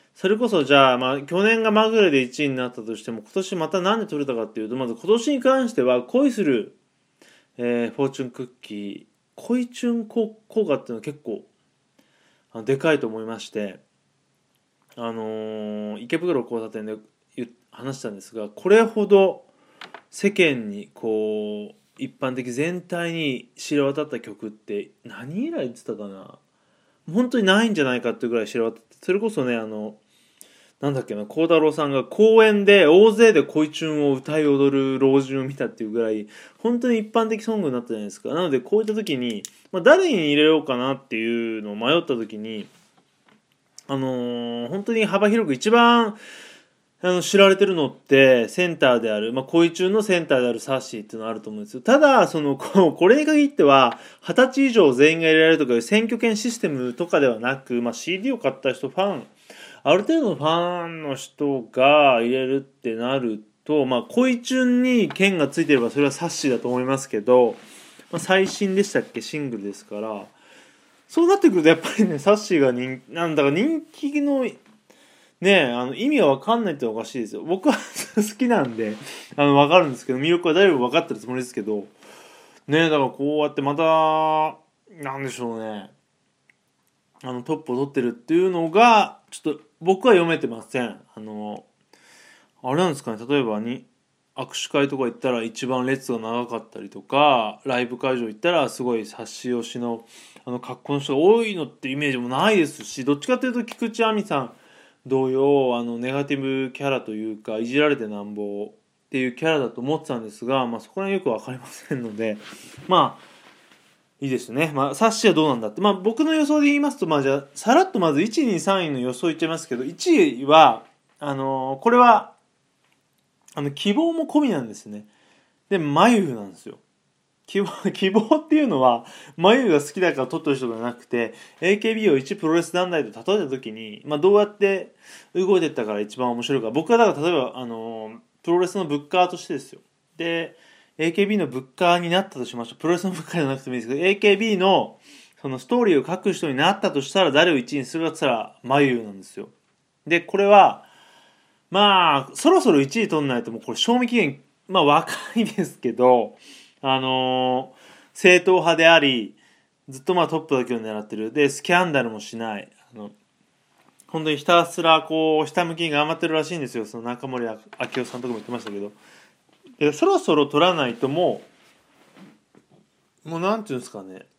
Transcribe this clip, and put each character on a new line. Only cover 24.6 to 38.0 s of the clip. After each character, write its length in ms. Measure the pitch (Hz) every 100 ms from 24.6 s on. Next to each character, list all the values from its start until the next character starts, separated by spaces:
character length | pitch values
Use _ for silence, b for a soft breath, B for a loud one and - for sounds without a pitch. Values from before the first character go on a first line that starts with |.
| - 104 - _ 117
何 400 | - 127 180 302
以 60 |
来 160 | 330 127
っ 20 |
て 40 |
言 0 |
っ 20 | 113
て 80 | -
た 80 |
か 160 | 104 101
な？ 300 | 95 92 - _ _ _ _ _ _ -
本 200 | 180 247
当 100 | 247
に 60 | 196
な 180 | 196
い 60 | 226
ん 40 |
じ 80 | 175
ゃ 40 | 135
な 100 | 123
い 60 |
か 80 | 117
っ 40 | 110
て 100 | 120
い 20 |
う 40 |
ぐ 40 | 117
ら 80 |
い 40 | 104
知 100 | 117
れ 80 | 113
渡 140 | 113
っ 40 |
て、 140 | _ _
そ 120 | -
れ 60 | 196
こ 80 | 220
そ 160 | 208 127
ね、 100 | 117
あ 100 | 110
の、 300 | 107 107 107 b b b b b b b _
な 100 | 143
ん 20 |
だ 80 | 135
っ 40 | -
け 100 | 104
な、 100 | 104
孝 180 | 156
太 140 | 165 160
郎 140 | 156
さ 160 | 147 147
ん 40 |
が 120 | 135
公 400 | 123 - 220 226
園 220 | 220 208 196
で 200 | 202 151
大 260 | 175 220
勢 180 | 208 226
で 120 | 170
恋 280 | 139 151 151
チ 140 | - 160
ュ 80 |
ン 180 | 151 143
を 20 |
歌 240 | 131 131 156
い 60 | 147
踊 260 | 139 139
る 280 | 135 135 131
老 220 | 135 135
人 180 | 131 135
を 60 | 131
見 100 | 139
た 120 | 117
っ 20 |
て 160 | - 110
い 20 |
う 40 |
ぐ 100 | 113
ら 100 | 113
い、 160 | 107 104 B B _
本 220 | 226 240
当 100 | 247
に 80 | 226
一 140 | 214
般 160 | 233 220
的 120 | 214
ソ 140 | 226 220
ン 60 |
グ 60 | 160
に 40 |
な 60 | 123
っ 40 |
た 60 | 120
じ 40 |
ゃ 40 |
な 40 | 113